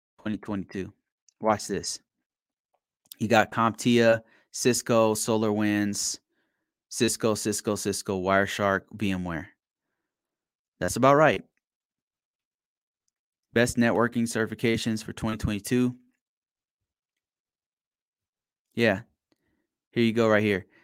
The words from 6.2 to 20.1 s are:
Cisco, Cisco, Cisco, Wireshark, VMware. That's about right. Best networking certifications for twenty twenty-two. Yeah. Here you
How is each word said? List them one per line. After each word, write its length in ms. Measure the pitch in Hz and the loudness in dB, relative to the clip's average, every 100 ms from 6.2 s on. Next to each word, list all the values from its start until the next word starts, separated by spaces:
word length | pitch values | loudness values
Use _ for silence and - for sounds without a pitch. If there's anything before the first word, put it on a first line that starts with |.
| _ _ _ _ _ _ _ | _ _ _ _ _ _ _
Cisco, 440 | - 113 - 117 | -2 -2 0 -2
Cisco, 400 | 104 110 101 - | 0 -2 -4 -4
Cisco, 460 | 101 107 98 - 98 | -4 -4 -6 -6 -4
Wireshark, 600 | 92 98 98 - 104 95 - 101 | 2 2 2 0 0 0 -4 -6
VMware. 500 | 101 92 90 82 - _ _ _ _ _ _ _ _ _ _ _ _ _ | -4 -4 -4 -8 -10 _ _ _ _ _ _ _ _ _ _ _ _ _
That's 180 | 87 - | -6 2
about 200 | 131 143 | 4 6
right. 260 | 151 95 - _ _ _ _ _ _ _ _ _ _ _ _ _ _ _ _ _ _ _ _ | 4 2 -6 _ _ _ _ _ _ _ _ _ _ _ _ _ _ _ _ _ _ _ _
Best 240 | 117 123 - | 0 0 2
networking 480 | 117 95 117 120 | 2 2 0 0
certifications 800 | 117 117 107 110 117 113 - 110 | -4 -2 -4 -2 -2 -2 -2 -6
for 100 | - | -8
twenty 260 | - 113 107 | -8 -6 -4
twenty-two. 580 | - 104 - 123 123 123 _ _ _ _ _ _ _ _ _ _ _ _ _ _ _ _ _ _ _ _ _ _ _ _ _ _ _ | -4 -6 -2 0 0 -4 _ _ _ _ _ _ _ _ _ _ _ _ _ _ _ _ _ _ _ _ _ _ _ _ _ _ _
Yeah. 260 | - 117 98 - _ _ _ _ _ _ _ _ | 0 0 0 -6 _ _ _ _ _ _ _ _
Here 120 | - | 0
you 80 | 117 | 0